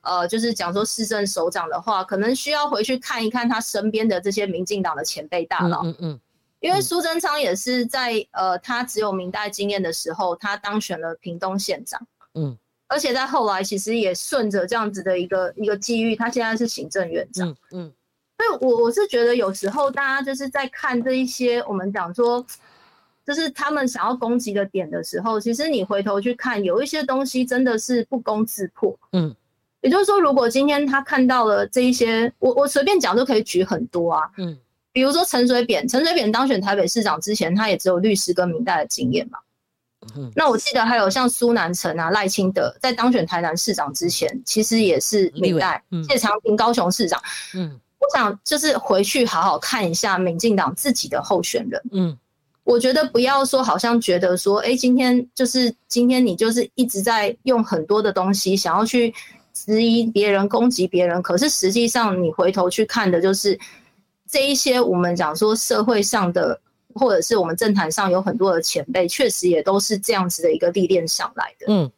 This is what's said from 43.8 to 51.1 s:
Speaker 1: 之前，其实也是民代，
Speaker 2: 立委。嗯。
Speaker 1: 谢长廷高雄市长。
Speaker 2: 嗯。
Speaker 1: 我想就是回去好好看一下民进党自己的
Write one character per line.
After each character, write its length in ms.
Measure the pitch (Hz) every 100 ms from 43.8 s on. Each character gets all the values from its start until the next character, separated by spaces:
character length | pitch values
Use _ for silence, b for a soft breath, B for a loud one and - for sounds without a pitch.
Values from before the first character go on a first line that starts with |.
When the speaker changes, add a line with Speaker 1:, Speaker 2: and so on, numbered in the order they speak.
| 143
Speaker 1:
之 160 | 151 175
前， 320 | - 165 262 -
其 180 | 220
实 160 | 214 226
也 180 | 208 151
是 300 | - 208 180 147
民 220 | 185 165
代， 240 | 185 151 _
Speaker 2:
立 60 | 175
委。 40 |
嗯。 20 | 156
Speaker 1:
谢 120 | 269
长 140 | 220 208
廷 120 | 226 214
高 180 | 226
雄 160 | 240 180
市 160 | 185 190
长。 160 | 170 B B B
Speaker 2:
嗯。 240 | 185 170 135 _ _
Speaker 1:
我 180 | 554 392
想 200 | 214 202 -
就 120 | 302
是 200 | 311 202
回 260 | - 190
去 220 | 196 285 233
好 160 | 170
好 180 | 185 151
看 300 | - 247 185
一 40 |
下 240 | 170 214 185
民 220 | 185 170
进 160 | 226 196
党 180 | 151
自 180 | 175 285
己 160 | 233
的 140 | -